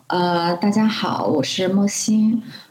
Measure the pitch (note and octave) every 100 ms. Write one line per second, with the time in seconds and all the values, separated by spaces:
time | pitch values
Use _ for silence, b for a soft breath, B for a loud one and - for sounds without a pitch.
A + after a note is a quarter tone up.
0 | - F3+ F3+ F3 F3 F3 G#3 G#3+ A3 -
1 | - - - - - - F#3 G3 G3+ -
2 | - G#3+ A3 A3+ B B B